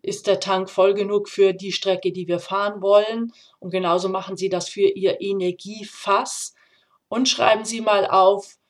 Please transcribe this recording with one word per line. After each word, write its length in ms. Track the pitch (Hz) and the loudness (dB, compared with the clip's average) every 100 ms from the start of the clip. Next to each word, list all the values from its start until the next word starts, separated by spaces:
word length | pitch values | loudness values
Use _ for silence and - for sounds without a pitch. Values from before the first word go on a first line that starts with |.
Ist 240 | 196 185 208 | -8 -6 -2
der 140 | 190 | -2
Tank 300 | 196 190 185 | 0 -2 -2
voll 240 | - 190 | 2 2
genug 340 | 202 202 208 202 | 4 0 -2 -2
für 240 | - 196 | 2 2
die 200 | 185 190 | 2 -6
Strecke, 380 | - 196 185 185 | -4 -2 -2 -2
die 160 | 180 170 | -6 -4
wir 140 | 175 | -4
fahren 400 | - 190 202 208 | -2 -2 -2 -2
wollen? 520 | 196 208 214 226 233 _ _ _ | 4 6 4 -4 -6 _ _ _
Und 120 | 185 | -6
genauso 380 | 185 185 175 185 | -4 0 0 0
machen 280 | 190 185 185 | -4 -6 -6
Sie 120 | 190 | -4
das 200 | 185 - | -4 -6
für 200 | 202 190 | 0 0
Ihr 320 | 196 185 - | 2 -2 0
Energiefass 1300 | 202 196 180 175 196 214 208 - - 202 262 - - _ _ _ _ _ _ | -4 -2 -2 -6 -14 -16 -16 -10 -2 0 -2 -10 -12 _ _ _ _ _ _
und 200 | 226 254 | -2 -2
schreiben 380 | - 220 214 220 | 2 2 2 -2
Sie 160 | 226 | -4
mal 240 | 220 202 185 | 2 2 4
auf 500 | 190 190 202 - _ | 6 6 4 -4 _